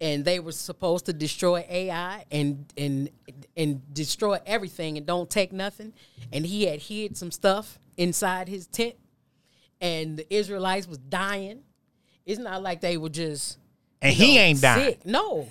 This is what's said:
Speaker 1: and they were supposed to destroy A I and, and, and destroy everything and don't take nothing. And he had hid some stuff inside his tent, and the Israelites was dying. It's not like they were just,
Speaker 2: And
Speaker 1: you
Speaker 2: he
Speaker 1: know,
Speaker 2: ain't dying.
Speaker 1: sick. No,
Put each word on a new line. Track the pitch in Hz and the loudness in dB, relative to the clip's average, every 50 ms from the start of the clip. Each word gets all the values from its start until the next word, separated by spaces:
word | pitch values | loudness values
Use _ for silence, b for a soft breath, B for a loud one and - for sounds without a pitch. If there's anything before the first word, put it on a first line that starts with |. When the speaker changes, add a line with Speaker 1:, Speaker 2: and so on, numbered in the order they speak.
Speaker 1:
and | 160 156 147 143 143 | -4 -4 -2 -2 0
they | 165 180 180 | 0 0 0
were | 165 165 | -2 -6
supposed | 156 - - - 170 - - 175 170 180 - | -10 -10 -10 -10 -8 -4 -2 0 0 0 -2
to | - 170 | -4 -6
destroy | 151 151 147 - - 185 180 175 170 175 - | -4 -4 -6 -4 0 2 2 2 2 0 -4
A | 180 180 185 190 | -4 -4 -4 -4
I | 170 165 175 180 196 208 170 - | -4 -6 -6 -8 -8 -12 -10 -6
and, | 147 147 147 143 143 139 143 - - - | -2 0 0 0 -2 -4 -8 -14 -10 -6
and, | 143 143 139 135 139 147 - _ _ - 127 139 135 - _ | -4 -4 -2 -2 -4 -6 -8 _ _ -20 -20 -20 -20 -12 _
and | 170 160 151 143 135 131 143 143 | -2 -2 -2 -2 -4 -8 -10 -8
destroy | 143 156 135 - - 220 208 202 175 - | -6 -6 -6 -4 -2 0 0 0 0 -2
everything | - 208 226 196 180 - - 165 160 151 151 | -2 -4 -4 -4 -6 -8 -8 -6 -6 -6 -6
and | 147 | -4
don't | 160 175 180 175 165 | -2 -2 -2 -2 -2
take | - 214 190 185 190 | 0 0 0 0 -2
nothing. | 190 190 202 - - 208 220 - b b b b b 117 117 | -6 -8 -8 -8 -12 -16 -20 -20 b b b b b -14 -8
And | 120 143 160 | -6 -6 -6
he | 175 196 208 208 | -4 -2 -2 0
had | 180 151 151 | 0 -2 -4
hid | - - 214 208 214 202 - | -8 -10 -8 -8 -8 -8 -8
some | - 180 175 | -10 -12 -12
stuff | - - - 196 190 208 220 - - - _ _ _ | -6 -2 0 2 2 0 -2 -10 -16 -20 _ _ _
inside | - 175 180 165 - 208 185 185 185 185 175 | -2 -2 0 0 0 0 0 -2 -2 -4 -8
his | 196 190 180 - | -10 -12 -12 -8
tent, | - - 233 233 233 - _ _ _ _ _ _ _ _ _ _ _ _ _ _ _ - | -4 -4 -4 -4 -4 -10 _ _ _ _ _ _ _ _ _ _ _ _ _ _ _ -6
and | 175 175 165 160 160 160 156 156 | -4 -2 -2 -2 -4 -4 -6 -8
the | 156 - 196 | -6 -2 -2
Israelites | 214 208 190 202 196 185 185 185 202 185 175 | -2 -2 -2 -4 -4 -2 -2 -2 -2 -4 -8
was | 160 135 | -12 -16
dying. | 127 135 160 180 196 196 202 196 196 196 220 262 - _ _ _ _ _ _ _ _ _ _ _ _ | -10 -6 -4 -4 -2 -2 -4 -4 -6 -8 -12 -16 -20 _ _ _ _ _ _ _ _ _ _ _ _
It's | 175 214 208 | -8 -8 -6
not | 247 214 185 190 196 | -6 -8 -8 -6 -4
like | 190 180 165 | -6 -4 -2
they | - 175 175 160 | -2 -2 -2 -2
were | 156 160 | -4 -6
just, | 147 160 165 156 151 143 - - - - _ _ _ _ _ _ _ _ | -6 -6 -6 -6 -6 -6 -8 -8 -10 -12 _ _ _ _ _ _ _ _
Speaker 2:
And | - 139 127 123 | 4 4 6 8
Speaker 1:
you | 208 | 8
Speaker 2:
he | 277 294 | 10 10
Speaker 1:
know, | 247 | 10
Speaker 2:
ain't | 202 170 156 135 | 10 8 8 8
dying. | 139 127 120 226 277 | 8 8 8 8 6
Speaker 1:
sick. | 269 - - - | 4 0 -2 -2
No, | 175 220 302 427 415 208 160 139 113 | -2 0 0 0 0 -2 -4 -6 -6